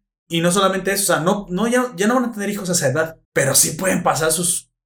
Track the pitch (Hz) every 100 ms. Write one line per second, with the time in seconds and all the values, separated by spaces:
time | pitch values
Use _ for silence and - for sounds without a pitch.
0 | _ _ - 165 175 196 190 190 190 196
1 | - 151 170 202 202 180 233 247 247 175
2 | 208 254 233 208 202 202 185 160 139 143
3 | 160 - _ 151 135 - 160 - 185 185
4 | 170 139 160 165 175 - - _